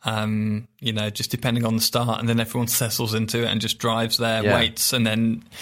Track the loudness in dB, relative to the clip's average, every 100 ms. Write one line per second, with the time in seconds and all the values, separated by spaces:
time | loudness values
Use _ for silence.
0 | -4 -2 0 0 0 -2 -6 _ -4 -2
1 | -2 -4 -4 -2 0 0 2 2 2 2
2 | 0 0 0 0 0 -2 -2 0 0 -2
3 | 0 0 0 0 0 0 -2 -2 0 0
4 | 0 0 0 2 4 4 2 0 0 2
5 | 2 2 0 0 -6 -14